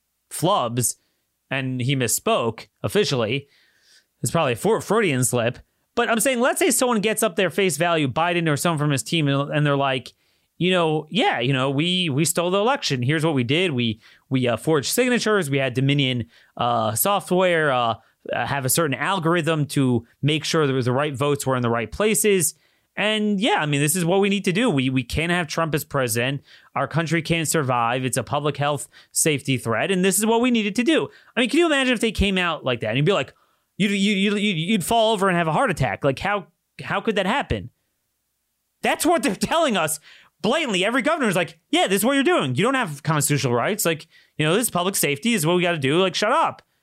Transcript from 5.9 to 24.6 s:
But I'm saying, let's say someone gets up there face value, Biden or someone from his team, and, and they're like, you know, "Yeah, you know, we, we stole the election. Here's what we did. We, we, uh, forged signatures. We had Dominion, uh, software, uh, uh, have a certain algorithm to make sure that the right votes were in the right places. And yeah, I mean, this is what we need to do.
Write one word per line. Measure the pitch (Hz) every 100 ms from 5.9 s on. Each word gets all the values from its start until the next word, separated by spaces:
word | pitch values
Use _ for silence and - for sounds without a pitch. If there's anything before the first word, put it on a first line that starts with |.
| -
But | 220
I'm | 226
saying, | 269 247
let's | 254 311
say | 349
someone | - 247 226
gets | 202 214
up | 220 170
there | 180
face | 196 190 139
value, | 170 165 139
Biden | 117 170 175 160
or | 143
someone | 175 156
from | 147
his | 135
team, | - 170 143
and, | 139 143
and | 151 147
they're | 143
like, | 139 131 - - _ _ _ -
you | 175
know, | 185 160 156 151
"Yeah, | 175 392 143
you | 123
know, | 135 135
we, | 139 170 185 175
we | 131 165
stole | - 175
the | 196
election. | 214 269 - 135
Here's | 123 160 160
what |
we | 139
did. | 117 151 185
We, | 127 117 104 - - _
we, | 131 120
uh, | 113
forged | - 160 -
signatures. | - 247 240 220 208 143
We | 135
had | 135
Dominion, | 123 135 143 131 123 107 _ _ -
uh, | 120 117 110 110
software, | 196 202 - 180 185 165 151
uh, | 127 117 107 _ _ -
uh, | - 117
have | 139 127
a |
certain | 170 160 127
algorithm | 156 196 156 175 156 160 139
to | 147 131 120 - _
make | 139 156 151
sure | 165 143
that |
the | 131 123
right | 127 151
votes | 123 143 143 131
were | 127
in |
the | 120
right | 117 110
places. | - 214 208 214 190 - - _ _ _ -
And | 208 214 208 202
yeah, | 254 403
I | 151
mean, | 143
this | 147 185
is | 165
what | 196
we | 202
need | 202 196
to |
do. | 175